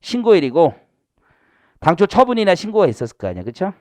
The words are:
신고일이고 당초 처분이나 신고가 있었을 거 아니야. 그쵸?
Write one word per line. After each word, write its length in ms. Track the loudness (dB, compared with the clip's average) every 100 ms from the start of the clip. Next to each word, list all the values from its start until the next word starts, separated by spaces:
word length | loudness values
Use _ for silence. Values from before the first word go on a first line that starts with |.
신고일이고 720 | -8 -4 2 2 2 2 0 0 _ _ _ _ _ _ _ _ _ _
당초 260 | -2 0 0
처분이나 480 | 2 2 2 0
신고가 320 | 0 0 0 0
있었을 320 | 0 -10 _
거 80 | -10
아니야. 160 | -8
그쵸? 320 | -12 -8 -8 -8